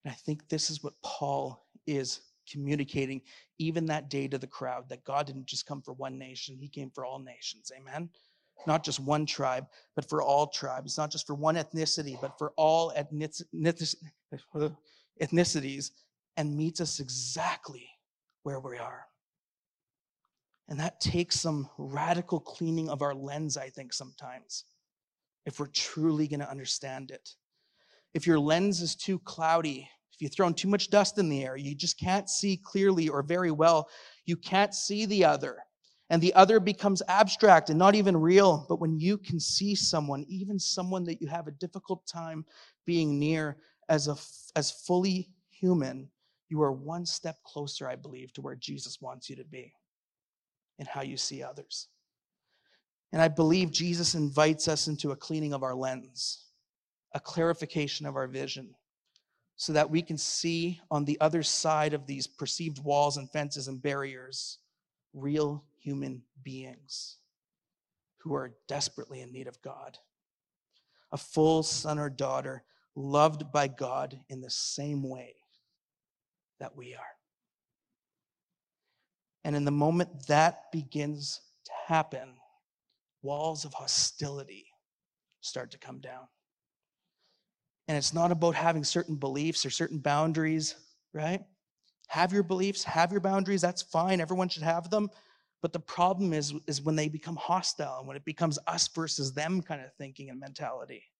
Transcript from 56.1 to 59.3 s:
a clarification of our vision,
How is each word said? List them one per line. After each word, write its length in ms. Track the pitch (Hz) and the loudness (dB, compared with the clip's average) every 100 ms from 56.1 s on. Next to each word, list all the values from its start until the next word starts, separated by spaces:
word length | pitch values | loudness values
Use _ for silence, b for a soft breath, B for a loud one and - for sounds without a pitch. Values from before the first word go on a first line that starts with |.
| 120 - - _ _ _ _ _ _ _ | -8 -6 -6 _ _ _ _ _ _ _
a 60 | 143 | -10
clarification 880 | - 170 165 165 151 165 143 - 147 | -6 0 2 0 -2 -2 -2 -4 -6
of 80 | 135 | -4
our 100 | 127 | -6
vision, 480 | 131 135 135 127 _ _ _ _ _ _ | -6 -8 -8 -12 _ _ _ _ _ _